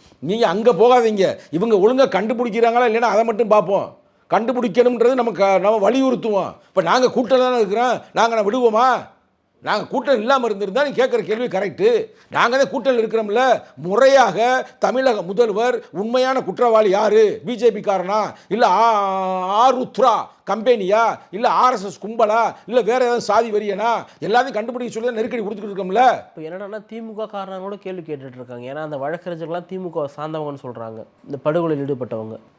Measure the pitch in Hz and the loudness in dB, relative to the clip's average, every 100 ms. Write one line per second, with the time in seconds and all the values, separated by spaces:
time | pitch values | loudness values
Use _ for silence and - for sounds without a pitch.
0 | _ - 147 226 208 190 233 185 240 247 | _ -10 -4 0 0 2 2 4 6 6
1 | 226 208 170 - - 160 233 208 208 262 | 4 2 0 -2 -6 -2 0 4 4 4
2 | 247 185 214 233 247 214 233 240 247 226 | 2 0 -2 -2 -2 2 2 4 2 2
3 | 240 202 233 214 214 208 175 190 98 - | 2 2 2 0 2 2 2 -2 -4 -12
4 | _ _ - 180 233 247 226 175 240 240 | _ _ -2 -2 0 -2 0 2 2 4
5 | 240 262 233 170 196 190 196 220 196 262 | 2 2 -2 0 2 2 2 2 2 2
6 | 262 214 220 196 131 - _ 190 165 240 | 0 0 -2 -2 -4 -10 _ -2 2 2
7 | 247 233 233 254 254 247 196 220 247 190 | 2 0 0 2 2 0 0 0 0 -2
8 | - 180 226 226 202 254 240 214 254 214 | -4 0 0 0 0 2 2 2 2 0
9 | - _ _ _ _ _ 139 202 151 254 | -6 _ _ _ _ _ -4 -4 -4 -4
10 | 269 233 226 269 233 196 202 220 294 202 | 0 0 2 0 0 -4 -4 -2 -2 0
11 | 247 233 170 220 247 190 202 135 208 220 | 0 0 -2 -4 -4 -4 -4 0 2 2
12 | - _ - 143 220 262 254 254 262 240 | -2 _ -6 0 2 2 0 -2 0 0
13 | 220 226 208 220 262 214 - - 165 214 | 0 -2 -2 2 2 0 -4 -12 -2 4
14 | 269 269 226 175 240 254 254 - 196 247 | 6 6 4 2 0 0 -4 -4 -2 2
15 | 262 208 175 202 233 196 247 247 - 165 | 0 0 -2 0 0 0 -2 -2 -6 -8
16 | 220 254 262 262 - 190 240 220 214 190 | -2 0 0 0 -2 0 4 4 4 2
17 | 214 214 208 117 175 226 233 202 180 190 | 4 4 4 2 -8 0 0 0 -2 -2
18 | 180 214 170 - - 208 226 185 226 208 | 0 -2 -4 -8 -6 2 2 4 4 2
19 | 196 190 185 185 185 208 262 254 - - | 0 -2 -2 -2 0 2 4 2 -2 0
20 | 247 196 98 _ - 208 214 233 185 214 | 2 2 -4 _ -6 -2 2 2 2 0
21 | 226 139 - 190 233 175 254 233 196 - | 0 -2 -10 -2 0 2 2 0 -6 -12
22 | 208 233 214 226 208 - - 247 202 254 | -6 0 2 2 0 -4 -2 0 2 2
23 | 247 240 - 208 233 208 208 190 226 208 | 2 0 0 0 2 -2 -2 -2 -2 -2
24 | 127 - 165 233 269 214 233 247 240 - | -6 -10 0 0 0 -4 -6 -8 -8 -6
25 | 240 220 226 220 202 214 214 196 185 208 | -6 -4 -6 -6 -6 -8 -10 -8 -2 4
26 | 254 135 - - 156 185 202 208 208 226 | 4 2 -6 -16 -14 -14 -12 -14 -14 -16
27 | 226 208 208 202 190 190 196 202 190 185 | -14 -12 -10 -10 -12 -10 -12 -12 -12 -12
28 | 156 143 135 127 123 120 127 147 151 143 | -10 -12 -14 -18 -16 -14 -12 -10 -8 -8
29 | 139 - 180 165 160 170 180 190 180 165 | -8 -8 -10 -10 -8 -10 -10 -12 -8 -6
30 | 143 147 156 156 147 139 127 117 113 110 | -8 -8 -8 -8 -8 -10 -14 -14 -14 -14
31 | - _ - 139 151 170 165 147 139 127 | -18 _ -14 -6 0 0 0 -2 -2 -6
32 | 120 113 110 110 _ | -6 -8 -10 -14 _